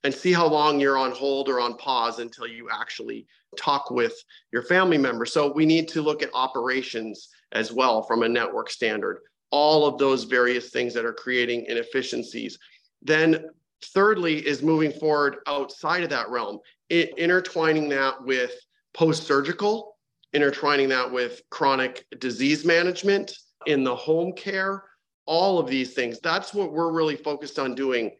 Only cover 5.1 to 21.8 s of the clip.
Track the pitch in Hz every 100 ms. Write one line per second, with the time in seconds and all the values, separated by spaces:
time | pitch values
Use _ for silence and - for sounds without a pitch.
5.1 | 113 120 160 147 143 156 165 160 165 151
6.1 | 151 147 123 131 123 123 131 127 117 110
7.1 | 101 - _ _ 110 113 120 131 110 -
8.1 | 117 117 120 110 110 104 - 113 107 98
9.1 | 92 _ _ _ 143 151 156 147 139 139
10.1 | 131 113 127 123 123 120 127 120 117 117
11.1 | 113 - 127 120 117 117 117 117 135 127
12.1 | 123 117 120 110 - _ _ _ _ 143
13.1 | 156 160 160 - _ _ _ - 190 202
14.1 | 208 170 151 135 139 151 160 156 - 156
15.1 | 151 143 139 - 143 135 - 156 175 170
16.1 | 135 113 120 104 104 _ _ _ 170 165
17.1 | - 170 180 180 170 160 156 151 135 135
18.1 | 131 127 131 123 - _ _ _ - 160
19.1 | 160 - 139 139 175 208 226 - _ _
20.1 | _ _ 147 143 143 147 143 135 131 123
21.1 | 127 120 120 _ - 139 135